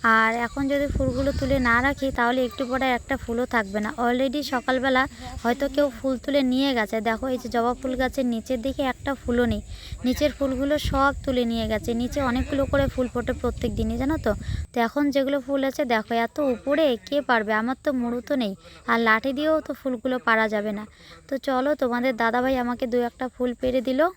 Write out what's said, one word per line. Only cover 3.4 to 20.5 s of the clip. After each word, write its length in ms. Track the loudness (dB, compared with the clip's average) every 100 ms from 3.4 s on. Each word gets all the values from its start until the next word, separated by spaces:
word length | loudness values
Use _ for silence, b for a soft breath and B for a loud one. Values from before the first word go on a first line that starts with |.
| 0
থাকবে 320 | 0 0 -4
না। 100 | -4 -2
Already 380 | 0 2 0 -2
সকালবেলা 600 | -2 -2 0 0 2 2 2 B -12 -4
হয়তো 220 | -2 0 0
কেউ 180 | 2 0 0
ফুল 160 | -2 -2
তুলে 160 | 0 2
নিয়ে 280 | 2 2 2
গেছে। 220 | 2 0 0
দেখো, 240 | 0 -2 -2
এই 100 | -4
যে 100 | -2
জবা 240 | 0 0
ফুল 180 | 0 -4 -2
গাছের 300 | -2 0 -2
নিচের 320 | -2 -4 -4
দিকে 200 | -2 -2
একটা 300 | -2 -2 -4
ফুলও 300 | -6 -2 2 2
নেই, 160 | 0 B B B B
নিচের 260 | -2 2 0 2
ফুলগুলো 360 | -2 0 0 0
সব 340 | 0 2 2 2
তুলে 180 | -2 0
নিয়ে 220 | 0 0 0
গেছে। 220 | -2 -2
নিচে 240 | -2 -2 0
অনেকগুলো 400 | 0 0 -2 0 2
করে 180 | 2 2
ফুল 200 | 0 -2
ফোটে 240 | -2 -4
প্রত্যেক 380 | -2 -4 -2 -4
দিনই, 220 | -2 -2 0
জানো 200 | -2 0
তো। 80 | 0 -2 B B B
তো 40 | -2
এখন 220 | 0 2 2
যেগুলো 280 | 2 0 -2
ফুল 200 | 0 0
আছে, 180 | 0 0
দেখো, 280 | 0 0 0
এত 220 | 0 0 0 0
উপরে 300 | 0 0 2 2 2 -2
কে 80 | -2
পারবে, 320 | 2 0 2
আমার 240 | 0 0 -2
তো 60 | -2
মুড়ো 280 | -2 -2 -4 -2
তো 60 | 0
নেই, 160 | 0 -4 B B -2
আর 120 | 2
লাঠি 300 | 4 4 2
দিয়েও 240 | 0 2 0
তো 120 | -2 -6
ফুলগুলো 360 | -4 -4 -2 -2
পারা 260 | 2 2
যাবে 240 | 2